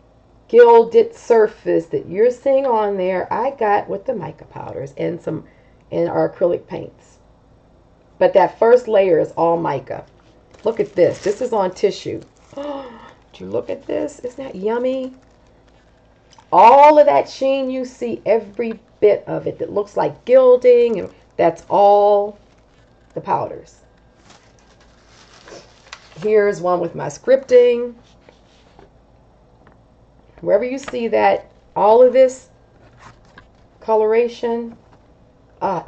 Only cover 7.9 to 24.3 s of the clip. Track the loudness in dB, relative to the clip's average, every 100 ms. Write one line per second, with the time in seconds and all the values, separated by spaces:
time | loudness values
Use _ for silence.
7.9 | _ _ -2 0 2 0 0 2 2 2
8.9 | 0 2 0 -2 -4 -2 -2 -4 -8 -10
9.9 | -16 -16 _ _ _ _ -8 -6 -6 -6
10.9 | 0 0 0 -6 -6 -6 -4 -4 -2 -4
11.9 | -4 -10 -12 -16 _ _ -16 -14 -14 -16
12.9 | -20 -20 _ _ -20 -10 -8 -8 -12 -10
13.9 | -8 -8 -12 -16 -14 -14 -10 -6 -4 -4
14.9 | -6 -8 -16 _ _ _ _ _ _ _
15.9 | _ _ _ _ _ _ 4 6 8 8
16.9 | 6 4 2 -2 -4 -4 -2 -4 -8 -10
17.9 | -10 -10 -6 -2 -2 -2 -10 -10 -10 _
18.9 | _ 0 0 -4 -8 -8 -10 -8 -8 -6
19.9 | -6 -6 -8 2 4 4 4 4 4 2
20.9 | -2 -8 -16 _ -2 -2 -2 -4 2 4
21.9 | 4 4 2 -2 -10 _ _ _ _ _
22.9 | _ _ -14 -8 -6 -6 -14 -20 _ _
23.9 | _ _ _ _